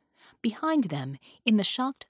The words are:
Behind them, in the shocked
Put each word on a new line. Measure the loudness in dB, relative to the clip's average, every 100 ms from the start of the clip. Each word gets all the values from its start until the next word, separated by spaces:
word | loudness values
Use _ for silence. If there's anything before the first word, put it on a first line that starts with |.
| _ _ -20 _
Behind | -4 -2 0 2
them, | 0 -2 -6 -10 -16 -2 2
in | 2
the |
shocked | 2 -2 -4 -4 -12